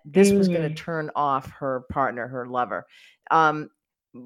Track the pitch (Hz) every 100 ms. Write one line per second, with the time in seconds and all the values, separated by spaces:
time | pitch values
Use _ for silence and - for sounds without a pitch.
0 | - 151 202 202 190 170 156 156 - 165
1 | 156 - 147 135 - - 139 127 - 147
2 | 131 120 117 131 123 127 120 92 - -
3 | - _ - 160 156 151 151 _ _ _
4 | _ -